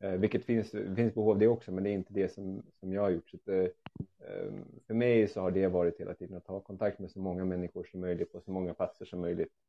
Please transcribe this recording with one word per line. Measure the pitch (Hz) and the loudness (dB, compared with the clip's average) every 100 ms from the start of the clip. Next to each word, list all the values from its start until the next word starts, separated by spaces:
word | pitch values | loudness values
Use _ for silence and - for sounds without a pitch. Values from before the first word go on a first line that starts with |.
Eh, | 98 | -4
vilket | 92 104 104 | 0 2 2
finns, | - 113 104 | 2 0 0
finns | 104 98 95 117 | -4 -4 0 0
behov | 113 107 | 4 4
av | 101 | 6
det | 110 | 6
också, | 117 - | 4 -2
men | 92 | -2
det | 98 | -2
är | |
inte | 98 92 | -2 -2
det | 101 95 | 0 -2
som, | - 95 95 - - | -2 -10 -10 -12 -10
som | 95 | -4
jag | 98 | 0
har | 101 | 2
gjort. | 85 - | 0 -4
Så | - | -14
att, | - | -2
eh, | 95 92 - - - - _ - | 0 0 -2 -14 -10 -12 _ -12
eh, | 95 98 101 - - - | -8 -8 -10 -14 -16 -4
för | |
mig | 113 120 117 104 | 2 6 6 4
så | 101 | 2
har | 92 | 0
det | 95 95 | 2 4
varit | 87 85 - | 4 2 0
hela | 95 | -8
tiden | 90 92 90 | -8 -10 -12
att | - | -10
ha | 95 | -10
kontakt | - 95 104 - | -10 -4 -2 -4
med | 92 | -10
så | 95 | -6
många | 95 90 | -4 -2
människor | 92 90 87 90 | -2 -2 -4 -8
som | 87 92 | -10 -6
möjligt | 90 87 87 | -4 -2 -4
på | 90 | -8
så | 98 | -8
många | 95 90 | -4 -4
platser | - - - | -4 -6 -6
som | - 90 | -12 -6
möjligt. | 87 87 85 _ | -4 -2 -4 _